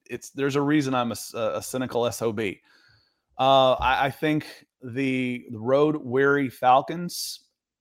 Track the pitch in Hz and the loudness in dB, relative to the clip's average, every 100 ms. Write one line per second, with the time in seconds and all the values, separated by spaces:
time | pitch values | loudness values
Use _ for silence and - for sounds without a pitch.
0 | - 123 - 139 139 139 143 151 131 131 | -12 -12 -10 -4 -2 0 2 2 2 0
1 | 117 107 - 113 110 95 - 131 127 123 | 0 -4 -8 -4 -4 -4 -6 -6 -4 -2
2 | 120 113 117 110 104 - _ _ _ _ | -2 -2 -4 -2 -4 -6 _ _ _ _
3 | _ _ _ - 131 135 131 127 123 127 | _ _ _ -2 4 6 6 4 2 2
4 | 139 - 156 151 - - _ _ 127 120 | 0 -2 -2 -2 -4 -14 _ _ -10 -4
5 | 135 131 127 123 - 113 113 135 151 151 | -2 -2 -2 -6 -10 -8 0 2 4 0
6 | 123 131 139 143 131 - 127 131 143 117 | -2 2 2 2 0 0 4 4 4 -4
7 | 175 - - - _ _ _ _ | -8 -8 -10 -12 _ _ _ _